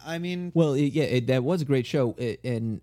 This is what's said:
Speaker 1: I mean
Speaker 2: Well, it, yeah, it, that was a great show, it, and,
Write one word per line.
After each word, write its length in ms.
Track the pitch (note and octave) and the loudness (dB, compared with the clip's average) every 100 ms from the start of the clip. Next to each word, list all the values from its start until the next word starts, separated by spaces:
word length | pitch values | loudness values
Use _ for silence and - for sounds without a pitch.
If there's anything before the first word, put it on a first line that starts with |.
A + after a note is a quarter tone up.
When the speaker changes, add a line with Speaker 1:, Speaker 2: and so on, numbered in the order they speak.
Speaker 1:
I 140 | D#3 E3 | -8 -6
mean 340 | F3 F3+ F3 | -4 -4 -2
Speaker 2:
Well, 200 | E3 D#3 | 2 4
it, 180 | C3+ C#3+ | 4 2
yeah, 120 | C#3+ | 2
it, 220 | B2+ B2 A#2 | 2 0 2
that 140 | B2+ | 0
was 200 | B2 F3+ | 2 -2
a 20 | |
great 220 | C#3 C3+ A#2 | 0 0 0
show, 280 | D3 A#2+ - | 0 0 0
it, 220 | A#2+ - | -6 -4
and, 340 | B2+ A#2 A2+ G#2+ | -4 -4 -2 -4